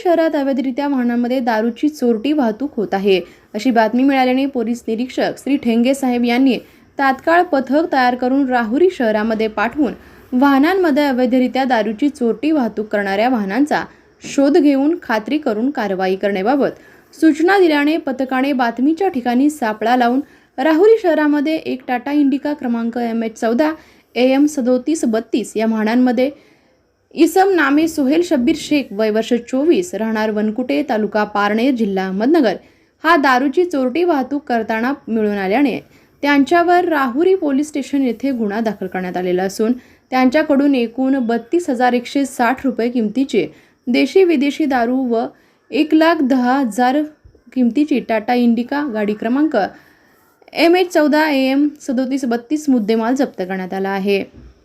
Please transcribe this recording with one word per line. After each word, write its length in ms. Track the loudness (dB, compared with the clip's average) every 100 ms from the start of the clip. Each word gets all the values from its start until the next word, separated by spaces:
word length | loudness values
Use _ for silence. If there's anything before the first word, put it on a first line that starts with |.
शहरात 320 | 4 2 2 0
अवैधरित्या 520 | -2 -2 -4 -4 -2
वाहनांमध्ये 520 | -2 0 0 0 -2
दारूची 500 | 0 0 -2 -2 -4
चोरटी 440 | 0 0 0 0
वाहतूक 420 | 0 0 -2 -6 -6
होत 180 | -4
आहे. 280 | -2 2 0 -2 -20 _
अशी 180 | -4 0
बातमी 320 | 2 2 2
मिळाल्याने 420 | 2 2 2 0 -2
पोलीस 380 | -4 -4 -6 -6
निरीक्षक 500 | -6 -4 -4 -4 -4
श्री 200 | -4 -2
ठेंगे 360 | 0 2 2
साहेब 320 | 0 -2 0 0
यांनी 320 | 2 2 0 -6 _ _ -2
तात्काळ 440 | -2 0 2 2
पथक 500 | 2 0 0 -2 0
तयार 220 | 2 2 0
करून 320 | 0 0 0
राहुरी 400 | 0 0 2 2
शहरामध्ये 560 | 2 -2 0 -2 -2 -2
पाठवून 460 | -2 -4 -2 -4 -4 -18 -20 -6
वाहनांमध्ये 680 | 2 4 4 2 2 2 2
अवैधरित्या 600 | 0 0 0 2 0 0
दारूची 460 | 0 0 -2 -2 -4
चोरटी 420 | 0 -2 -2 0
वाहतूक 360 | 0 -2 -4 -4
करणाऱ्या 420 | -4 -2 0 0
वाहनांचा 540 | 0 -2 -2 0 -2 -4 -14 _ _
शोध 340 | -6 0 4 4
घेऊन 400 | 4 2 0 -2
खात्री 340 | -4 -4 -2 -4
करून 320 | -2 -2 -2
कारवाई 460 | -2 -4 -2 -2 -2
करण्याबाबत 540 | -2 -2 0 0 0 -4 -20 -20 _
सूचना 440 | 0 2 4 2 4
दिल्याने 380 | 4 4 2 0
पथकाने 560 | -4 -4 -2 -2 0
बातमीच्या 540 | 0 -2 0 -2 0 -2
ठिकाणी 420 | -2 0 2 2
सापळा 460 | 0 -4 -2 0 2
लावून 240 | 2 0 -4 -16 _ -4
राहुरी 400 | 0 4 6 4
शहरामध्ये 520 | 4 2 2 0 0 -4
एक 260 | -4 -8 -4
टाटा 240 | -6 -2
इंडिका 420 | 0 2 0 -4
क्रमांक 440 | -6 -4 -4 -4 -4
एम 260 | -4 -4
एच 160 | -6 -4
चौदा 340 | -2 0 0 -4 -16 _ _ 0
ए 120 | 2
एम 180 | 4 2
सदोतीस 600 | 2 0 0 0 -2 0
बत्तीस 480 | -2 -2 -4 -2 -2
या 100 | 0
वाहनांमध्ये 600 | 0 0 2 2 2 -2 -4 _ _ _ _ _ _ _
इसम 360 | 0 2 4 2
नामे 380 | 2 2 2 0
सोहेल 340 | 0 0 2
शब्बीर 320 | 2 0 0 -2
शेख, 240 | 0 -2 -2
वय 180 | -2 0
वर्ष 240 | 0 0
चोवीस, 600 | -2 -2 -2 2 2 0
राहणार 380 | -6 -4 -2 -2
वनकुटे, 520 | -2 -2 -4 -4 -4 -2
तालुका 340 | -2 -2 -2
पारनेर, 500 | -2 0 0 0 0
जिल्हा 340 | 0 -2 -2 -4
अहमदनगर, 480 | -2 2 2 2 -2 -12 _ _ _
हा 120 | 2 2
दारूची 500 | 4 2 2 0 0
चोरटी 380 | 0 -2 0
वाहतूक 400 | 0 0 -2 -6
करताना 500 | -4 -4 -2 -2 -2 -4 -4
मिळून 300 | -2 -2 -2
आल्याने 420 | -2 0 0 -2 -12 _ _ -6
त्यांच्यावर 640 | 0 2 4 2 4 2 2
राहुरी 500 | 0 -2 0 2 2
पोलीस 320 | 0 -2 -2
स्टेशन 340 | -6 -4 -2
येथे 300 | 0 -2 -4
गुन्हा 280 | -2 -2 -2
दाखल 280 | -4 -4 -6
करण्यात 300 | -6 -6 -4
आलेला 260 | -2 -2
असून 280 | -2 -2 -2 -2 -8 _ -4
त्यांच्याकडून 640 | 0 2 2 2 2 2 2
एकूण 400 | -2 -2 -2 0
बत्तीस 500 | 0 -2 -2 -4 -2
हजार 240 | 0 2
एकशे 320 | 0 -2 -4 -4
साठ 400 | -2 -2 0 -4
रुपये 240 | -2 -2
किमतीचे 580 | -2 -2 -2 -2 -2 -4 -10 _ _ -4
देशी 360 | 0 2 4
विदेशी 420 | 4 2 0 -2 -2
दारू 320 | 0 0 0
व 280 | 0 -2 -4 -10 _ _ _
एक 220 | -2 2
लाख 220 | 4 4 2
दहा 380 | 2 2 2 0
हजार 420 | 0 0 0 0 -4 _ -20 _ _ 0
किमतीची 440 | 0 2 0 0
टाटा 340 | -2 -4 0
इंडिका 520 | 2 2 0 -2 -4 -4
गाडी 200 | -4 -4
क्रमांक 440 | -4 -2 0 0 0 -2 -8 _ _ _ _ _ _ -14
एम 220 | 0 2 4
एच 180 | 2
चौदा 360 | 2 2 2 2
ए 100 | 0
एम 280 | 0 2 0 -4
सदोतीस 440 | -6 -4 -2 -4 -2
बत्तीस 440 | -4 -4 -4 0
मुद्देमाल 460 | 0 2 0 0 0
जप्त 260 | -2 -4
करण्यात 320 | -6 -6 -6
आला 160 | -4 -4
आहे. 340 | -2 0 0 -2 -16 -20 _